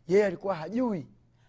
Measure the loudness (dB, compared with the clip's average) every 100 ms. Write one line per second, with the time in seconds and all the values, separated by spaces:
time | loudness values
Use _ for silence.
0 | 2 4 4 0 -6 -6 -4 -2 -2 -2
1 | -8 -20 _ _